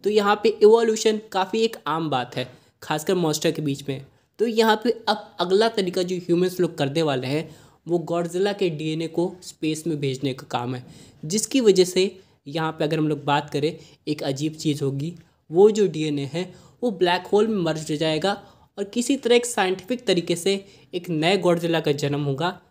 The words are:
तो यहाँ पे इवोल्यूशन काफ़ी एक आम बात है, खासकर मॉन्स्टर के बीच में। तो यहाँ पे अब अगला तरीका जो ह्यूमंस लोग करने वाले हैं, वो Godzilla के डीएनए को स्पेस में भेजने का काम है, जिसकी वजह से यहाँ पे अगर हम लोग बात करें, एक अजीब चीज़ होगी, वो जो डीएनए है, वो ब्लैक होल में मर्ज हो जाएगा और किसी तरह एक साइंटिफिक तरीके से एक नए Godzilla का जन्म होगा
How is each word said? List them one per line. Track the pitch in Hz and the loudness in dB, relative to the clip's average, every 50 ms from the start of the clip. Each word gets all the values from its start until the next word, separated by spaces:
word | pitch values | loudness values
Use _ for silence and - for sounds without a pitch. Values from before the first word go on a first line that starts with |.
| - | 0
तो | 196 | 2
यहाँ | 208 214 202 202 208 208 - | 2 2 4 4 2 4 2
पे | 233 | 0
इवोल्यूशन | 214 - - 208 220 233 233 226 220 220 - 220 214 214 214 - | 2 8 8 8 8 8 6 2 0 2 2 0 0 0 -6 -6
काफ़ी | - 190 185 190 - 220 | -4 -4 -2 -2 0 0
एक | 226 226 226 - - 143 | 0 0 -2 -4 -6 -4
आम | 151 160 165 156 | -2 -2 -2 -2
बात | 143 127 123 120 - | -2 -2 -4 -4 -6
है, | 123 127 - - - _ _ _ _ - | -8 -8 -8 -10 -20 _ _ _ _ -6
खासकर | - 156 156 151 - 196 | -4 -4 -4 0 0 0
मॉन्स्टर | 185 175 156 151 156 - 170 | 2 2 0 0 0 0 0
के | 160 - | 0 0
बीच | 156 147 139 139 - - | -4 -4 -4 -4 -6 -10
में। | 135 131 135 - _ _ _ _ _ _ | -10 -10 -10 -18 _ _ _ _ _ _
तो | 202 240 | -2 0
यहाँ | 220 220 220 226 220 | 2 2 4 4 4
पे | 220 - 247 226 - - - | 2 2 -2 -2 -2 0 -2
अब | 214 214 - - - - | -2 -2 -4 -16 -6 -6
अगला | 175 175 190 202 220 226 | -2 2 2 2 2 2
तरीका | 226 214 196 180 180 190 185 | 0 0 -4 -2 -2 -2 -2
जो | 180 185 180 | -2 -4 -6
ह्यूमंस | 175 - 170 170 180 185 180 - | -2 0 0 2 2 0 0 -2
लोग | 180 160 165 - | -2 -2 0 -2
करने | 147 135 139 165 | -4 -2 0 0
वाले | 165 151 139 131 127 131 | 0 0 0 -2 -2 -2
हैं, | 139 151 170 160 - - - - _ _ _ 160 | -4 -4 -4 -6 -14 -20 -20 -20 _ _ _ -4
वो | 170 175 160 165 | -2 -2 -2 -2
Godzilla | 170 170 175 170 165 180 196 208 202 | -4 -4 -4 -4 -2 -2 -2 -2 0
के | 202 202 175 | 0 -2 -2
डीएनए | 160 147 156 156 156 160 165 160 | -2 -2 -4 -4 -4 -4 -6 -4
को | 160 170 170 190 190 - - | -2 -2 -2 -2 -4 -10 -18
स्पेस | - - _ - 156 156 156 - 175 | -20 -12 _ -4 -4 -4 -2 -4 -4
में | 156 147 | -4 -2
भेजने | 139 139 131 131 - 139 127 | -2 -4 -4 -2 -4 -4 -4
का | 131 - - | -4 -8 -6
काम | - 123 120 123 131 | -4 -4 -4 -4 -6
है, | 127 127 - - - - - - _ - | -8 -10 -16 -20 -20 -20 -20 -20 _ -8
जिसकी | 156 175 220 - - - 277 | -4 -2 -2 -2 0 0 4
वजह | 240 214 190 180 180 | 6 6 6 6 4
से | 175 - 185 185 196 - - - _ _ _ _ 139 | 2 2 0 0 0 -2 -10 -20 _ _ _ _ -10
यहाँ | 143 165 160 160 | -6 -4 -4 -4
पे | 160 160 165 | -2 -2 -2
अगर | 147 160 160 | -2 0 0
हम | 156 151 | 0 0
लोग | 151 139 135 | -2 -2 0
बात | 143 143 147 156 147 | 0 0 0 0 -2
करें, | - 147 139 160 170 - - - - _ _ - | -4 -2 -2 -2 -4 -6 -18 -20 -20 _ _ -6
एक | 151 151 - | -6 -4 -4
अजीब | 143 139 135 147 156 156 | -4 -4 -2 -4 -6 -6
चीज़ | - - 156 143 139 139 | -4 -2 -2 -2 0 -2
होगी, | 139 139 139 143 165 175 - - _ _ _ _ _ | -4 -4 -4 -6 -8 -10 -12 -20 _ _ _ _ _
वो | 151 170 202 220 | 4 6 8 8
जो | 214 214 208 185 | 8 6 2 2
डीएनए | 151 156 156 156 147 143 139 131 135 | 2 -2 -4 -2 -2 -4 -4 -4 -6
है, | 170 185 180 - - - - _ _ - | -6 -6 -6 -10 -20 -20 -20 _ _ -4
वो | 247 | -4
ब्लैक | 202 175 180 175 175 180 180 - | -2 2 2 2 2 2 0 0
होल | - 208 220 220 | 2 2 2 2
में | 220 202 | 0 -2
मर्ज | 175 160 156 156 156 - | 0 -2 -2 -4 -4 -6
हो | 156 | -4
जाएगा | 147 160 160 156 156 156 190 202 - - - - _ _ _ _ - | -2 0 0 0 0 0 -2 -2 -2 -8 -20 -20 _ _ _ _ -10
और | 202 | -10
किसी | 202 - 240 240 - 277 269 | -6 -4 -4 0 0 0 0
तरह | - 226 240 | 4 4 4
एक | 240 240 | 4 4
साइंटिफिक | - - - 196 185 190 190 - - 254 247 - | 2 -2 0 0 0 0 -4 -4 -6 -6 -4 0
तरीके | - 185 175 165 - - | 0 0 0 2 -2 -4
से | 175 - 196 196 196 196 - - - - _ - | -2 0 -2 -2 -2 -4 -14 -20 -20 -20 _ -10
एक | 180 175 175 | -10 -6 -4
नए | 170 151 151 170 196 196 | -2 0 2 2 2 4
Godzilla | 175 180 170 170 165 165 165 160 | 4 2 2 2 0 0 0 0
का | 156 156 147 | 2 0 0
जन्म | 139 - 139 147 143 147 | 0 0 -2 -2 -2 -2
होगा | 143 135 131 160 180 185 - _ _ | -2 -2 -2 -4 -4 -4 -6 _ _